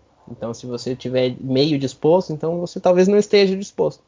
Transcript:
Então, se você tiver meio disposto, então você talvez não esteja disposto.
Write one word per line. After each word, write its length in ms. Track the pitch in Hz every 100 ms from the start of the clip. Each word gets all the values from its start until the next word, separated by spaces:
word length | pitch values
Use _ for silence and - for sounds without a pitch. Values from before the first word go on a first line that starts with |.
| _ _ -
Então, 220 | 120 117
se 140 | 117 127
você 280 | 120 131
tiver 400 | 127 127 127 127 127
meio 380 | 135 131 147 143
disposto, 540 | 135 - 151 170 -
então 280 | 151 160 175
você 180 | 175 196
talvez 300 | 185 180 185
não 100 | 208
esteja 380 | 208 208 196 190
disposto. 460 | 208 - 165 -